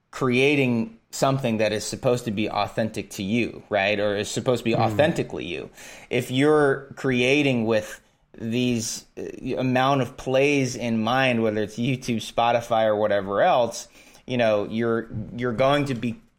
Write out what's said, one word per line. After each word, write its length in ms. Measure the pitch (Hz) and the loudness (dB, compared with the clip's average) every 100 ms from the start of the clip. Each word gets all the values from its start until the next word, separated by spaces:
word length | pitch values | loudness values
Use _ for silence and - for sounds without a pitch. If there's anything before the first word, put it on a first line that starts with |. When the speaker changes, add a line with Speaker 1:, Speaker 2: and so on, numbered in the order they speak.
| _ | _
Speaker 1:
creating 880 | - 131 123 139 147 131 117 110 - _ | -4 0 4 4 4 2 0 -2 -8 _
something 480 | - 143 135 127 110 | -2 0 0 0 0
that 140 | 107 | 0
is 120 | 107 | -2
supposed 400 | - 101 131 123 | -6 -4 0 0
to 60 | 120 | -2
be 180 | 101 107 | -4 -2
authentic 600 | - 101 - 110 110 95 | -2 -2 -2 -4 -4 -10
to 120 | - | -8
you, 400 | 98 117 101 - - | -2 0 -2 -6 -2
right? 300 | 101 98 104 | 0 2 2
Or 160 | 104 101 | 0 -2
is 140 | 104 | -4
supposed 300 | - 113 120 | -4 -2 0
to 40 | |
be 80 | 117 | 0
Speaker 2:
Mm. 60 | 110 | 0
Speaker 1:
authentically 640 | 110 107 156 165 - 82 | 2 2 2 0 -4 -6
you. 260 | 65 76 - - - - - | -8 -8 -10 -14 -20 -20 -6
If 200 | 120 117 | -4 -2
you're 580 | 127 143 151 143 139 - - | 2 4 6 4 2 -4 -6
creating 720 | 135 123 123 143 139 123 110 | -2 2 4 4 2 2 2
with 340 | 110 107 - _ _ _ - | 0 -2 -10 _ _ _ -12
these, 680 | 113 117 123 120 110 - - - | -4 -2 0 0 -4 -8 -12 -14
uh, 380 | - - - 120 | -12 -10 -6 -2
amount 420 | 127 127 131 139 | 0 2 4 2
of 160 | 123 - | 0 -6
plays 580 | - 131 143 143 131 | -2 2 4 4 0
in 280 | 123 120 113 | -2 -2 0
mind, 400 | 110 131 131 120 | 2 2 2 2
whether 200 | 113 107 | 0 0
it's 140 | 104 - | -4 -2
YouTube, 380 | 120 127 - 117 | -2 -2 -2 -4
Spotify, 640 | - - 117 120 117 113 110 | -4 0 2 2 2 2 2
or 100 | 104 | 2
whatever 460 | 104 101 98 101 | 2 0 0 2
else, 460 | 170 147 117 - - - - - - | 4 4 0 -4 -14 -20 -20 -20 -6
you 120 | 123 | 0
know, 280 | 113 107 101 | 2 2 0
you're, 380 | 110 117 113 113 - 98 120 | -2 0 0 -4 -10 -10 -6
you're 160 | 123 | -4
going 320 | 110 135 147 135 | 0 2 2 0
to 80 | |
be 240 | 120 120 110 - | -4 -6 -8 -14